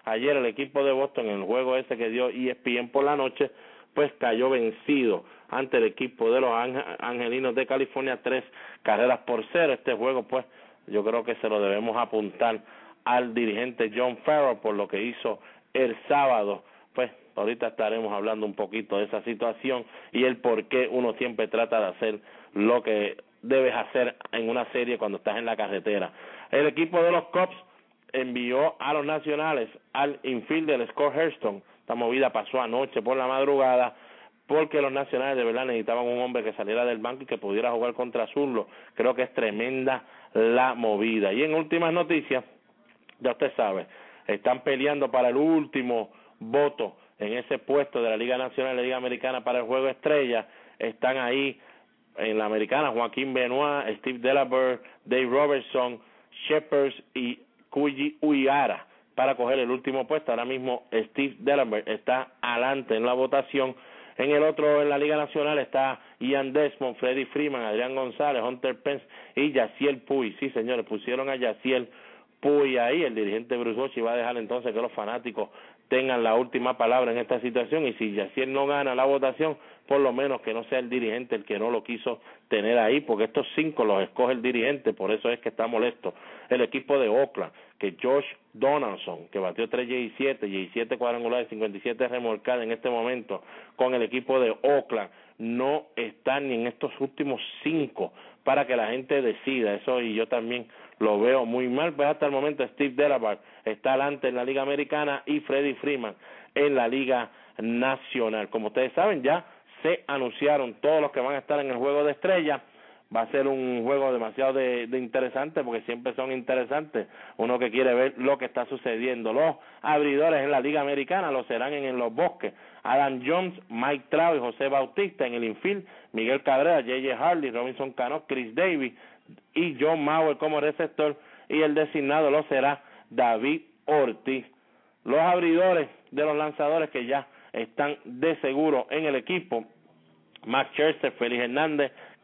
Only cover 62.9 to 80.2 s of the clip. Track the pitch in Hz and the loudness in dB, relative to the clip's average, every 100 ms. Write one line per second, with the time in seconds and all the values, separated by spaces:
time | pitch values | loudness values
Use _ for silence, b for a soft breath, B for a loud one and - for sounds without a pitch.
62.9 | 110 120 123 131 139 131 139 131 120 B | 0 0 2 2 0 0 -2 -2 -4 B
63.9 | B B - 135 147 156 156 151 147 147 | B B -4 2 4 4 2 4 4 4
64.9 | 143 147 151 151 156 147 151 127 135 135 | 2 2 0 -2 -2 0 0 0 0 0
65.9 | 123 B - 123 139 135 143 147 - 131 | -2 B -6 -2 0 2 2 0 0 -6
66.9 | 113 127 131 131 147 147 131 110 107 123 | -2 0 0 -2 -2 -2 -2 -2 -2 -2
67.9 | 135 127 - 147 127 117 127 131 120 143 | -2 -4 -2 0 0 -2 -4 -4 -4 -4
68.9 | 139 - B B - 147 135 110 - 139 | -6 -8 B B -2 2 2 0 0 0
69.9 | 131 - 139 113 - 135 131 113 123 107 | 0 -2 -2 -2 -4 -4 -2 -2 -2 -4
70.9 | 107 104 127 135 135 123 104 131 127 117 | -6 -4 -4 -4 -2 -2 -2 0 0 -2
71.9 | B B B B _ 143 147 139 127 117 | B B B B _ 2 4 4 2 2
72.9 | 160 143 110 101 110 120 123 117 110 131 | 2 0 -2 -2 -2 -2 -2 -2 -2 -4
73.9 | 127 117 120 117 120 107 123 120 107 117 | -2 -2 0 -2 -4 -4 -4 -2 -2 -4
74.9 | - 104 120 120 98 104 B B B - | -4 -6 -6 -6 -6 -8 B B B 0
75.9 | 131 131 123 113 113 123 123 123 123 117 | 0 2 2 4 4 2 0 0 2 4
76.9 | 127 123 117 113 123 123 120 110 156 135 | 4 2 0 0 -2 0 -2 0 0 0
77.9 | 110 110 101 98 - 131 139 139 143 135 | -2 -2 -2 -4 -4 -2 0 0 0 0
78.9 | 127 135 139 131 127 156 147 B B - | 2 4 4 2 0 -2 -4 B B 0
79.9 | 139 135 120 | 2 4 2